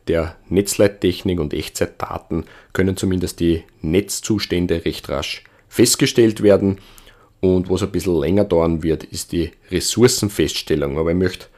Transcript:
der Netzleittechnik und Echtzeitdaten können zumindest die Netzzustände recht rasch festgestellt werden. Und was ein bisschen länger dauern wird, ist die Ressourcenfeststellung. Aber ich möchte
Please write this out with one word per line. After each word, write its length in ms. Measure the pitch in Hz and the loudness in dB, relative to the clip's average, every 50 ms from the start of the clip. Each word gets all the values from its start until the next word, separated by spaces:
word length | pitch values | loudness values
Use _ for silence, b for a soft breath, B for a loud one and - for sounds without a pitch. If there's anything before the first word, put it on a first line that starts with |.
| _ - | _ -2
der 300 | 82 82 80 85 - - - - | 0 0 0 -2 -6 -12 -8 -2
Netzleittechnik 920 | 90 95 101 - - - 104 101 101 - - 90 87 - - 98 90 85 | 0 0 0 2 2 2 2 2 2 2 0 0 0 0 -2 -2 -2 -2
und 120 | 76 73 - | -2 -2 -4
Echtzeitdaten 920 | 78 80 - - - 90 - - - - - 85 87 - - 87 82 - B B B B B | -6 -6 -6 -6 -4 -4 -4 -6 -6 -8 -8 -8 -8 -8 -6 -6 -6 -6 B B B B B
können 240 | B - 92 95 92 | B 0 0 0 0
zumindest 460 | - - 95 92 92 90 85 - - | 0 0 -2 0 0 -2 -4 -4 0
die 220 | 87 85 85 80 - - _ _ | 0 2 2 0 -2 -10 _ _
Netzzustände 1040 | - 78 82 98 - - - - - - 110 98 - - 90 90 90 87 85 80 - | -4 0 0 0 0 -2 -4 -6 -4 -2 -2 -2 -2 -2 -2 -2 0 0 -2 -2 -2
recht 240 | 82 73 - - - | -4 -6 -6 -8 -8
rasch 340 | 71 69 76 - - - - b b b b b | -6 -6 -6 -6 -10 -12 -16 b b b b b
festgestellt 720 | - - 117 - - - 143 131 - 120 117 110 104 - | 0 2 2 2 2 2 0 0 0 2 0 0 2 2
werden. 360 | 104 101 98 95 101 98 95 - B B B B B B B B B B B B | 4 4 4 4 4 2 -2 -2 B B B B B B B B B B B B
Und 280 | - 92 92 92 90 95 | 2 2 2 2 2 0
was 140 | 92 90 101 | -2 -2 -2
ein 80 | - | -2
bisschen 260 | - 87 - 95 87 78 | -4 -4 -2 0 0 0
länger 280 | 71 78 95 104 101 | 2 2 2 2 2
dauern 360 | 101 85 82 82 85 85 78 | 2 2 2 2 2 0 0
wird, 220 | 80 82 78 76 - | 0 -2 -2 -2 -4
ist 300 | - - - - - - | -10 -12 -12 -10 -6 -4
die 180 | 85 80 - - _ _ - | -2 -2 -4 -6 _ _ -4
Ressourcenfeststellung. 1300 | 90 85 - - - 110 120 123 - - 107 101 - - 78 - - - - - 78 73 71 69 69 78 | -4 -2 -2 -2 2 4 4 4 4 2 -2 -2 0 0 0 0 -2 -4 -4 -2 -2 0 -2 -2 -2 -2
Aber 140 | 80 82 | 0 0
ich 60 | 85 90 | 2 2
möchte 300 | 92 90 - - - - b | 0 0 -2 -6 -14 -20 b